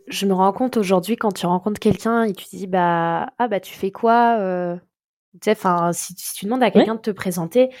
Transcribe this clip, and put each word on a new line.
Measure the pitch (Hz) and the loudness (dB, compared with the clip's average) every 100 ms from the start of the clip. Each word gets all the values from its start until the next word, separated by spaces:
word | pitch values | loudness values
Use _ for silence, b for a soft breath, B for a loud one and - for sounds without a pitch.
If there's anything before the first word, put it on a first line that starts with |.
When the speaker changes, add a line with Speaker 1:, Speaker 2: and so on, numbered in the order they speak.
| - | -12
Speaker 1:
je | - 196 | -4 0
me | |
rends | 185 190 | 2 2
compte | 196 254 240 | 2 -2 0
aujourd'hui, | 190 190 175 226 | 2 2 0 -2
quand | 220 | -2
tu | 190 175 | -2 0
rencontres | 180 214 208 | 0 -2 -2
quelqu'un | 220 190 226 233 | 0 0 0 0
et | 226 | 0
tu | 185 - | -4 -10
dis, « | 180 185 | -12 -4
Bah, | 185 175 170 165 165 - - | 0 2 2 0 -2 -4 -4
ah, | 240 | -4
bah, | 196 | -4
tu | - | -6
fais | - 190 | -8 -6
quoi, | - 233 233 233 233 | -2 2 4 4 2
euh ? » | 190 180 180 175 - _ _ _ _ 180 | 0 -2 -4 -6 -12 _ _ _ _ _
Tu | |
sais, | - | -2
enfin, | 220 190 175 170 | 0 2 2 0
si, | 175 - 180 | -2 -6 -12
si | - | -12
tu | - 202 | -10 -4
demandes | 254 | 2
à | 233 | 4
Speaker 2:
Ouais. | |
Speaker 1:
quelqu'un | 190 262 | 4 4
de | 226 | 0
te | 226 | -6
présenter, | 196 190 175 165 247 254 B | -6 -4 -4 0 2 2 B